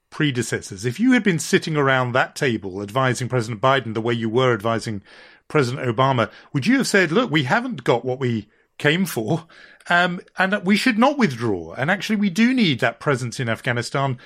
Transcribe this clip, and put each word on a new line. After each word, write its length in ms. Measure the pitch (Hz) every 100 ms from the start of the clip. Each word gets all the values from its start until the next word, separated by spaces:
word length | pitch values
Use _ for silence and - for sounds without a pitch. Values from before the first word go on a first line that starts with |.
| _
predecessors. 760 | - 151 123 - 107 - 95 123
If 120 | 123
you 140 | 254
had 120 | 247
been 160 | 202 160
sitting 360 | - 185 170 151
around 380 | 135 131 123
that 240 | 123 165 -
table 440 | 139 107 95 95
advising 460 | 101 127 131 117 117
President 320 | 127 110 107
Biden 340 | 127 135 113
the 60 | 110
way 140 | 117
you 160 | 117 113
were 240 | 117 131
advising 500 | 113 113 113 113 101 - - - - -
President 360 | 151 120 135 127
Obama, 460 | 110 135 127 107 - -
would 120 | 143 180
you 120 | 269
have 100 | -
said, 240 | 196 170
"Look, 180 | 190 247
we 140 | 156
haven't 400 | 127 226 262 156
got 220 | - 120 127
what 160 | 127
we 260 | 123 113 - _ _ -
came 280 | 147 170 190
for, 400 | - 107 160 - - - - -
um, 320 | 175 180 180 - -
and 280 | 190 196 180
we 120 | 208
should 200 | 262 214
not 200 | 269 294
withdraw. 560 | 196 113 117 92 80
And 180 | 107 147
actually, 240 | 196 - 214
we 140 | 202
do 240 | 170 233
need 260 | 262 185 123
that 220 | 120 -
presence 400 | 151 123 120 -
in 80 | 117
Afghanistan, 680 | 110 131 120 - 139 135 127